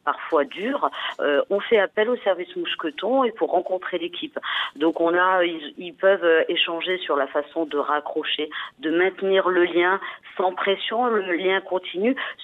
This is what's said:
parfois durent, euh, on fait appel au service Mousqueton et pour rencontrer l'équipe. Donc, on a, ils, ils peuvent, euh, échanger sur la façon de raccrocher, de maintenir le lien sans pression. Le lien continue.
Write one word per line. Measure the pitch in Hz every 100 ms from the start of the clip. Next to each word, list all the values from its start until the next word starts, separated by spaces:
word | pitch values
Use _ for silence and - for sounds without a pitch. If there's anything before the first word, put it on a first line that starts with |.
| -
parfois | - - 160 135
durent, | - 214 277 143 - - -
euh, | 143 143 -
on | 196
fait | - 220
appel | 185 - 214
au | 240
service | 208 175 180 180
Mousqueton | 165 - 160 143 202 269 247
et |
pour | 226 160
rencontrer | 175 180 185 - 180
l'équipe. | 175 - 160 - - - - -
Donc, | 160 156
on | 170
a, | 175 185 185
ils, | 175 165 147 131
ils | 175
peuvent, | 156 190 196
euh, | 165 160 -
échanger | 170 - 165 175 185
sur | - 143
la | 135
façon | 151 147 165 156
de | 147
raccrocher, | 139 147 - - - - 151 - - -
de | 156
maintenir | 165 185 185 190 190
le | 180 180
lien | 175 170 175 190 - - - -
sans | 190
pression. | 185 - 196 - 220 247
Le | 220 190 170
lien | 185 190
continue. | 190 185 185 175 220 269 - -